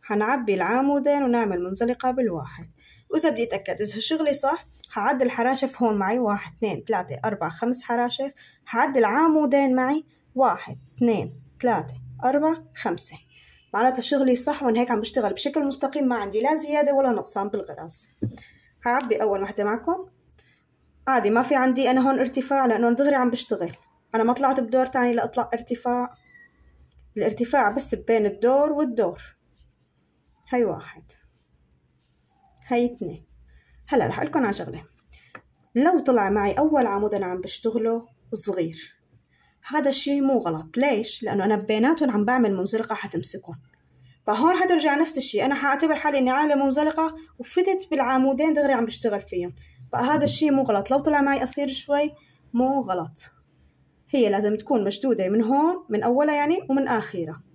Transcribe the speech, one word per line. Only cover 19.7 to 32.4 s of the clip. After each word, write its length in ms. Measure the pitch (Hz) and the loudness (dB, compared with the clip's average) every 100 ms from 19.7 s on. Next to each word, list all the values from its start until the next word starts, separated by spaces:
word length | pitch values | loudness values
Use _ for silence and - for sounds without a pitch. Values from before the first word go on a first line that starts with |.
| 226 - 370 381 _ _ - _ _ _ _ _ _ - | -2 -2 -4 -6 _ _ -20 _ _ _ _ _ _ 0
عادي 220 | 262 208 | 2 4
ما 120 | 226 | 2
في 140 | 254 285 | 2 2
عندي 340 | 262 254 262 | 2 2 2
أنا 200 | 262 262 | 4 2
هون 100 | 269 | 2
ارتفاع، 460 | 254 269 254 277 262 | 0 -2 -2 2 2
لأنه 220 | 220 233 | 2 2
أنا 80 | 240 | 4
دغري 200 | 285 277 | 2 4
عم 140 | 247 | 2
بشتغل، 420 | 240 - 185 170 - _ _ _ 220 | -2 -4 -4 -4 -8 _ _ _ 0
أنا 80 | |
ما 100 | 226 | 2
طلعت 260 | 247 277 269 | 2 2 0
بدور 260 | 233 254 254 | 0 0 0
تاني 260 | 262 247 | 0 2
لأطلع 380 | 233 - - 233 | 0 -2 -4 -4
ارتفاع، 640 | 233 - 240 247 247 247 - _ - - _ _ _ _ _ _ - | -6 -6 -6 -2 -2 -4 -10 _ -20 -20 _ _ _ _ _ _ -2
الارتفاع 540 | 202 214 240 285 214 | -2 -2 0 2 2
بس 240 | 247 - 226 | 0 -4 -6
بين 300 | - 226 208 | 0 2 2
الدور 460 | 202 233 269 294 | 2 2 4 2
والدور. 640 | 285 302 226 190 - - _ _ _ _ _ _ _ _ _ _ _ _ | 2 -2 0 -2 -2 -16 _ _ _ _ _ _ _ _ _ _ _ _
هي 160 | 247 220 | 0 0
واحد، 380 | 160 - - - _ _ _ _ _ _ _ _ _ _ _ _ _ | -2 -10 -20 -20 _ _ _ _ _ _ _ _ _ _ _ _ _